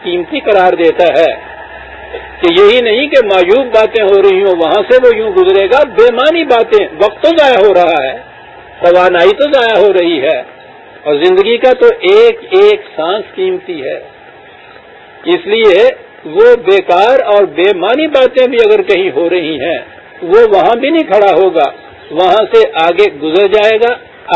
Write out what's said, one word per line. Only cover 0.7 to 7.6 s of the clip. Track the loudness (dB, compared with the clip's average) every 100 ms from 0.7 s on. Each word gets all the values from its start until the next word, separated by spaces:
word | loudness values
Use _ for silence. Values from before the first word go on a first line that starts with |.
دیتا | 2 0 2 0 2
ہے، | -2 -4 -16 -20 -20 -20 -20 -20 -18 -18 -18 -4
کہ | -2 2
یہی | 4 2
نہیں | 0 -2 0
کہ | 0 0
معیوب | 0 2 0 0
باتیں | 0 0 0
ہو | 0 2
رہی | 2 2
ہوں، | 0 -2
وہاں | -2 -2 0
سے | 2
وہ | 2 0
یوں | -2
گزرے | 0 2 2 2
گا، | 0
بے | 0 2 2
معنی | 2 -2 -2
باتیں، | 0 0 2 0 -2 -2
وقت | -2 0
تو | -2 2
ضائع | 2 2